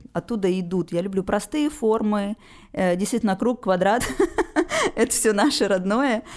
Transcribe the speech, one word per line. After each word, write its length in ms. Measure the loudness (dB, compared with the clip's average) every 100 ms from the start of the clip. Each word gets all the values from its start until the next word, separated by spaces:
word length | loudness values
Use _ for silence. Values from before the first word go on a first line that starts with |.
| -10
оттуда 360 | -8 -4 -2 0 0
идут. 320 | -2 -2 -2
Я 80 | -4
люблю 200 | -2 -4
простые 460 | -2 -2 -2 -2 -2
формы, 640 | 0 0 2 0 -2 -2 -8 -14 -20 -10
э, 240 | -2 0 0
действительно, 400 | 0 0 0 0
круг, 260 | 0 0
квадрат. 400 | 0 2 4 2
<laughs> 920 | 0 0 0 0 -2 -2 0 0 -2 0
Это 140 | 0
все 200 | 2 2
наше 340 | 2 2 2 2
родное, 540 | 2 0 0 0 -2 -4